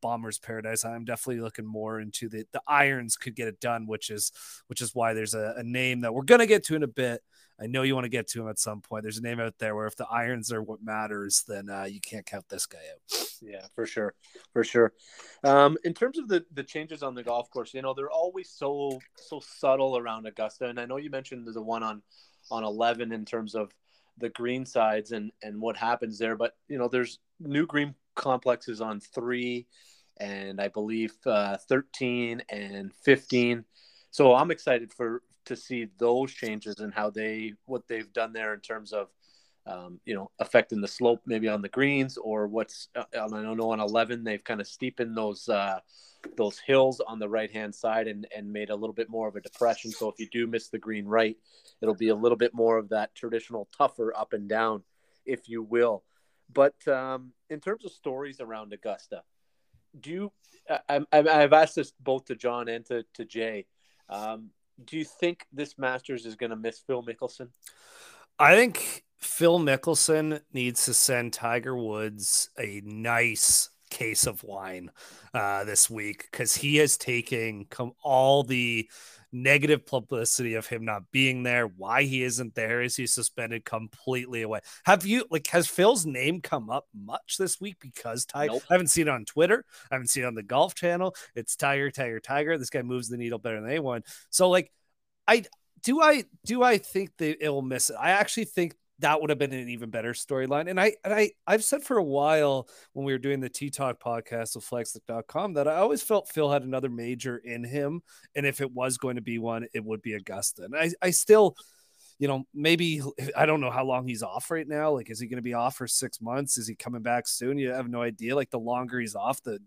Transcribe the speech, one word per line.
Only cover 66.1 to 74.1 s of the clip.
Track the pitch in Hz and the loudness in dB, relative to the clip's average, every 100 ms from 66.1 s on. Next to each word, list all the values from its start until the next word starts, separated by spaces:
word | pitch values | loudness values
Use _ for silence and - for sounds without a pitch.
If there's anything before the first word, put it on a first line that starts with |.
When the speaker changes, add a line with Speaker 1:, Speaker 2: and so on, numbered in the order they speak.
| 127 | -8
Speaker 2:
is | 113 110 | -8 -8
gonna | 117 110 | -6 -4
miss | 113 - | -6 -8
Phil | - 127 | -6 -6
Mickelson? | 117 113 123 - 127 _ - - - - - - - - | -6 -8 -10 -10 -18 _ -20 -20 -20 -20 -20 -20 -16 4
Speaker 1:
I | 147 196 | 8 10
think | 240 170 - - - _ | 8 2 -8 -10 -16 _
Phil | - - 170 175 | -8 4 6 6
Mickelson | 151 135 - 151 - 156 156 151 - | 4 2 2 2 4 2 2 -4 -6
needs | 135 123 120 - | -2 -2 0 2
to | |
send | 120 - 123 120 | 4 4 2 -2
Tiger | - 117 120 123 127 | -2 0 0 -2 -4
Woods | 110 107 110 104 104 - - - | -4 -4 -4 -4 0 2 0 -4
a | 110 101 | -6 -6
nice | 104 107 117 117 120 107 - - - _ _ | -10 -6 0 2 2 2 4 4 2 _ _
case | - 113 | -6 -2